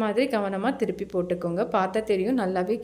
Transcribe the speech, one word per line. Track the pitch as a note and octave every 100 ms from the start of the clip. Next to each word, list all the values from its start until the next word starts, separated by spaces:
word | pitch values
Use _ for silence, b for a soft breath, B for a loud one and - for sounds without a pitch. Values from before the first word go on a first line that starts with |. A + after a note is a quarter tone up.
| A3
மாதிரி | G#3 C#4 A3+
கவனமா | G3 F#3+ A3 C4+
திருப்பி | G3+ F3+ F#3+ F#3
போட்டுக்கோங்க. | F3 F3 F3 E3+ - G#3
பார்த்தா | F#3+ A3 A3
தெரியும் | G3 G3 B3+
நல்லாவே | F#3+ F#3 F3+ A3+